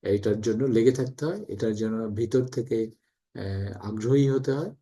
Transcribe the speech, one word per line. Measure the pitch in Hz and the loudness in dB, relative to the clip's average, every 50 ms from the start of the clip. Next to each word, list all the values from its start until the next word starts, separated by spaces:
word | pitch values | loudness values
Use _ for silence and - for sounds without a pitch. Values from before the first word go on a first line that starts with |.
| - | 0
এইটার | 101 98 104 98 117 104 107 | 0 0 2 2 0 0 0
জন্য | 107 117 107 110 131 | 0 0 0 2 0
লেগে | 135 113 110 113 131 127 | 2 4 6 6 6 4
থাকতে | 127 131 127 131 - 143 | 4 -2 -4 -4 -6 -6
হয়, | 156 180 208 208 - | -4 -4 -6 -8 -10
এটার | - 101 117 113 107 | -6 -4 -2 -2 -2
জন্য | 104 110 110 110 110 113 107 | -2 -2 -4 -2 -4 -4 -6
ভিতর | 104 104 117 113 - 127 123 | -4 -4 -4 0 2 0 0
থেকে, | 123 - - 117 - 120 113 113 113 - _ _ _ _ _ _ _ _ | 0 -2 -6 -4 -2 -2 -2 -2 -4 -6 _ _ _ _ _ _ _ _
আহ, | - 98 98 98 95 98 101 101 95 - 104 | -10 -6 -6 -4 -4 -4 -6 -8 -8 -8 -8
আগ্রহী | 107 107 107 117 135 143 139 139 | -6 -4 0 4 4 6 6 6
হতে | 135 135 131 135 131 | 4 2 0 0 -2
হয় | 139 160 202 - _ | -2 -2 -6 -8 _